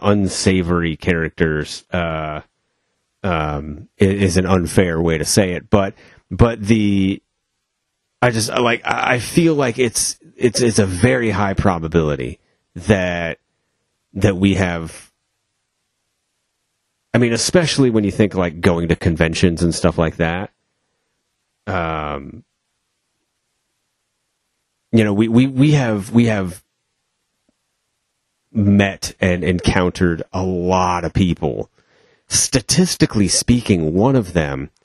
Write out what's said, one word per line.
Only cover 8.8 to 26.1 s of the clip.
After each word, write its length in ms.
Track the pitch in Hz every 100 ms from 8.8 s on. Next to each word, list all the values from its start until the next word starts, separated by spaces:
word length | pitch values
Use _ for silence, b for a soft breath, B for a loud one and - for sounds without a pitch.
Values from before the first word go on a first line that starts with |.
I, 300 | - 117 127
I 40 | 123
feel 340 | - - 165
like 240 | 147 127 120
it's, 400 | 120 - - - _ -
it's, 240 | 120 113
it's 180 | 120 110
a 80 | 98
very 440 | 87 123 131 113
high 240 | 98 98
probability 880 | 95 101 87 80 82 78 69 62 - _ _ _
that, 640 | - 87 98 90 87 85 - _ _ _ _ _ _ _
that 220 | 98 104 90
we 200 | 98 90
have, 540 | 90 85 80 - - _ _ _ _ _ _ _ _ _ _ _ _ _ _ _ _ _ _ _ _
I 60 | 120
mean, 140 | 120
especially 580 | 113 - 185 156 - 127
when 120 | 110
you 80 | 101
think, 240 | - 104
like, 260 | 92 87 80
going 280 | 95 85 82
to 80 | 82
conventions 680 | 92 80 82 80 90 82
and 100 | 85
stuff 260 | 82 87 82
like 180 | 80 -
that. 340 | 82 90 104 _ _ _ _ _ _ _ _ _ _ _
Um, 760 | - 92 82 78 76 71 69 - - _ _ _ _ _ _ _ _ _ _ _ _ _ _ _ _ _ _ _ _ _ _ _ -
you 140 | 113
know, 100 | 107
we, 140 | 101 113
we, 180 | 117 135
we 240 | 131 147
have, 380 | 147 120 107 98